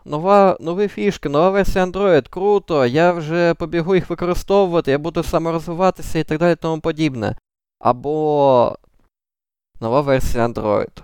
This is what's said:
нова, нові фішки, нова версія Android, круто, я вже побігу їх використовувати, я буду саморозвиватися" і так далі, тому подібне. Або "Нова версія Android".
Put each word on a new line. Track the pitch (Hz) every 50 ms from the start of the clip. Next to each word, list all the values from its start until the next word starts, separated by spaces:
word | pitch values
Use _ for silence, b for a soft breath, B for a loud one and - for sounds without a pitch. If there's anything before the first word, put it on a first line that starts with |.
| _
нова, | - 147 151 165 190 202 202 196 190 - -
нові | - 160 170 185 208 196
фішки, | - - 208 202 185 - - 151
нова | 143 147 165 185
версія | 190 202 190 - - 196 185
Android, | 185 175 185 202 202 175 147 127 -
круто, | - 185 185 403 208 202 - - 170 147 131
я | 120 120 156 170 175
вже | 175 175 160 147 165 175 175 170 170
побігу | - 175 160 156 170 160 170 196
їх | 185 170 -
використовувати, | 175 - - 175 180 - - - 196 202 202 180 170 170 160 -
я | 135 143
буду | 147 165 170 175 160
саморозвиватися" | - - 165 165 165 165 165 156 175 170 160 185 185 - - - - - 165
і | 151
так | - 156 156
далі, | 165 175 170
тому | - - 165 160 156
подібне. | - 165 160 156 160 151 131 113 107 101 113 - _ _ _ _ _ _ _ _
Або | - 113 123 123 123 139 151 156 156 151 151 147 143 139 131 123 117 - - - _ _ _ _ _ _ _ _ _ _ _ _ _ _ _ _ _ _ _ -
"Нова | 117 113 120 143
версія | 147 139 135 131 - - - 120 117 120
Android". | 117 - 107 107 104 104 104 - _ -